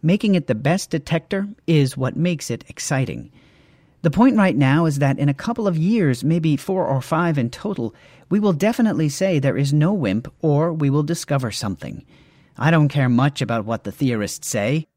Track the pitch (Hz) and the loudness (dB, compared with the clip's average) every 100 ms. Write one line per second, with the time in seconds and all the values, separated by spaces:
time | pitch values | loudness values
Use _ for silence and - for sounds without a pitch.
0 | 156 202 214 185 - 110 139 180 - 165 | 2 0 2 0 0 -2 0 -2 -2 -6
1 | - 165 - 196 202 208 - 160 135 - | -4 -6 -4 -6 -6 -8 0 2 2 0
2 | 127 - 170 165 - 113 - - - 135 | -4 -2 -2 -2 -6 -10 -10 -14 -4 -2
3 | 127 62 57 - _ _ _ _ _ _ | -2 -6 -12 -20 _ _ _ _ _ _
4 | 170 151 247 220 190 139 135 143 165 143 | -2 4 4 6 2 4 2 4 2 0
5 | 139 135 143 139 - 240 208 170 170 233 | 0 2 0 -2 -4 -2 -2 0 0 2
6 | 165 123 139 165 160 143 - 185 170 135 | 2 2 0 2 2 0 -2 -2 0 -2
7 | 127 160 170 147 117 - 208 196 113 - | -2 0 0 0 -2 -4 -8 -4 -6 -8
8 | - - _ 196 208 160 196 240 226 147 | -20 -20 _ 0 2 2 0 2 0 2
9 | 156 139 190 165 135 113 139 151 151 202 | -2 0 0 2 0 0 0 2 2 2
10 | 120 101 - _ 160 143 165 160 143 139 | 0 -2 -4 _ 0 2 0 0 0 0
11 | 147 165 - 139 123 101 107 87 69 - | 0 -4 -4 -4 -4 -6 -6 -6 -10 -14
12 | - - _ _ _ - 127 165 147 143 | -16 -20 _ _ _ -2 2 4 4 2
13 | 127 120 139 143 113 117 104 113 - 101 | 2 4 2 0 -4 -2 -2 -6 -6 -4
14 | 135 117 104 - - 117 104 151 156 | -2 0 -4 -6 -6 -4 0 -2 -4